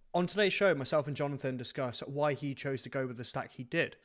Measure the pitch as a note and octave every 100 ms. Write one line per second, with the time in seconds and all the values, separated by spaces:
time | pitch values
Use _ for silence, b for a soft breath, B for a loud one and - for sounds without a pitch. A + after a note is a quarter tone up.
0 | - F3 F3+ G3 G3 - G3 D3+ B2+ D#3
1 | C#3 C3+ C#3+ C#3 C3+ B2+ A#2+ - B2+ A2+
2 | - C#3 D3 C3 C#3+ C3 C#3+ C3+ B2 C3+
3 | C3 A#2+ A#2+ C3+ - - B2 E3 C#3 -